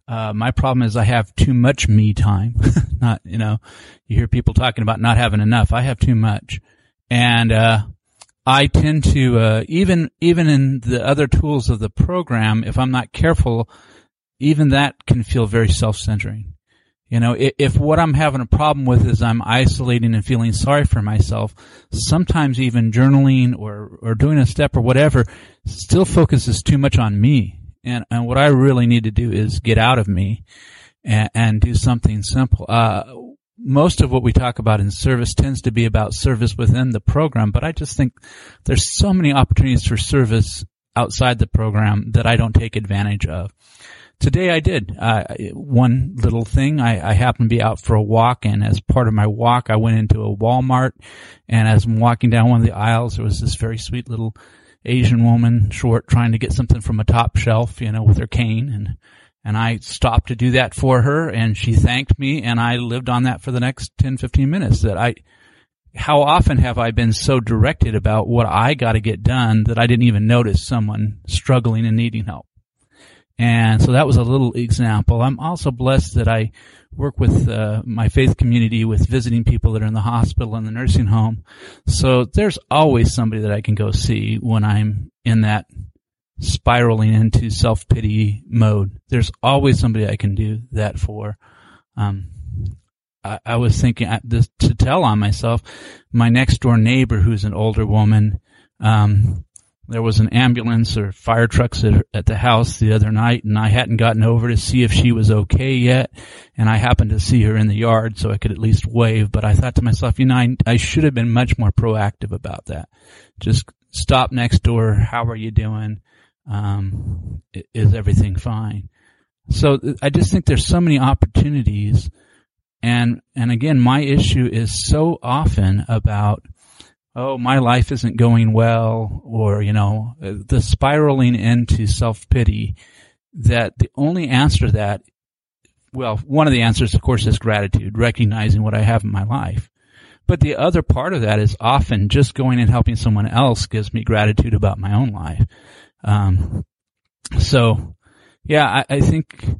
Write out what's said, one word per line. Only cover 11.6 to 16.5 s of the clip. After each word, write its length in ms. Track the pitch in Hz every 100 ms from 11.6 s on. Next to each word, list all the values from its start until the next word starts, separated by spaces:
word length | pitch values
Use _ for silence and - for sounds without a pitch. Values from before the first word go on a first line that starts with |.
| 113
of 100 | 110
the 100 | 107
program, 760 | - - 180 165 117 110 110 113
if 120 | 135
I'm 140 | 127
not 220 | 127 117
careful, 560 | - 160 160 127 113 117 _ _ _ _ _ _ _
even 300 | 143 151 147
that 360 | 135 143 - -
can 180 | 123
feel 220 | 110 127 107
very 240 | 113 110
self-centering. 840 | - 110 104 - 104 107 107 92